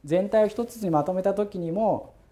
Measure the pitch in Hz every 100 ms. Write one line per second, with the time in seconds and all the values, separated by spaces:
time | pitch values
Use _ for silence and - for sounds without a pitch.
0 | 147 175 196 220 214 208 233 226 196 156
1 | 147 185 190 196 208 185 170 175 220 127
2 | - _ _